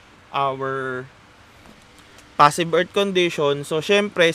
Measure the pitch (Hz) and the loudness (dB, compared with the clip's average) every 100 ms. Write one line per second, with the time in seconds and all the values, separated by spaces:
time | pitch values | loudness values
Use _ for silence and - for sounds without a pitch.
0 | - - - 143 139 135 135 135 131 127 | -20 -20 -10 -4 -4 -4 -6 -6 -8 -10
1 | 135 - - - - - - - - - | -12 -20 -20 -20 -20 -20 -20 -20 -20 -20
2 | - - - - 147 147 165 165 180 202 | -20 -20 -8 4 4 4 0 0 0 -2
3 | 202 180 175 170 143 143 143 156 151 202 | 0 0 0 0 -2 -2 -4 -4 0 0
4 | 208 - 170 | 0 2 2